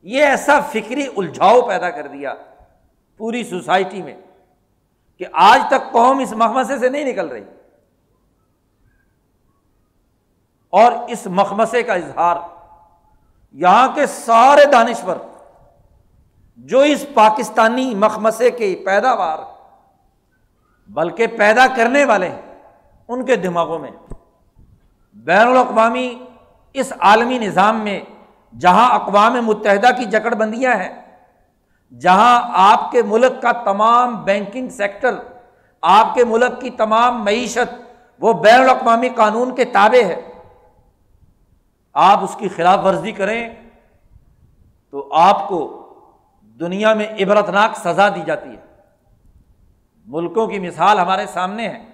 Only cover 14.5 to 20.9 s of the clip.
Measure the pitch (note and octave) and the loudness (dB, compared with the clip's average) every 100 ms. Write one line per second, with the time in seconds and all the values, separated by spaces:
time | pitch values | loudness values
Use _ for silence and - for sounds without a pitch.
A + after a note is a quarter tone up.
14.5 | D4 C#4+ C4 A#3 A3 F#3 D#3 - - - | 6 6 6 2 -2 -6 -8 -10 -20 -20
15.5 | _ _ _ _ _ _ _ _ _ _ | _ _ _ _ _ _ _ _ _ _
16.5 | _ C3 A#3 D4 C#4+ - - A3 G#3+ A#3 | _ -2 2 2 0 -2 2 4 2 -4
17.5 | - A3 B3 C4 G3+ G#3 G#3+ A3 A3 B3 | 0 0 0 -4 0 -2 0 -4 0 0
18.5 | B3 G#3 - - G3 C4 A3+ F3 D#3 - | 0 -6 -4 -2 0 0 -2 -4 -6 -12
19.5 | - _ _ _ _ _ _ _ _ _ | -20 _ _ _ _ _ _ _ _ _
20.5 | _ _ _ _ | _ _ _ _